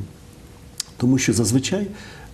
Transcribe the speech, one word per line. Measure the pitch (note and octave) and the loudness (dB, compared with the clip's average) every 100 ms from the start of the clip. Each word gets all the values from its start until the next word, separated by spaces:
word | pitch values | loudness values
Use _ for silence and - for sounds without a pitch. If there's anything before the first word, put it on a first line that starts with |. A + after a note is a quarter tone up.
| - - - - - - - - - - | -8 -14 -20 -20 -20 -20 -18 -14 -12 0
Тому | B2+ C3 | 2 4
що | C3 | 2
зазвичай | G#2+ G#2 C3 - F#3+ G3+ - - - - | 2 4 2 2 -2 -4 -8 -16 -18 -14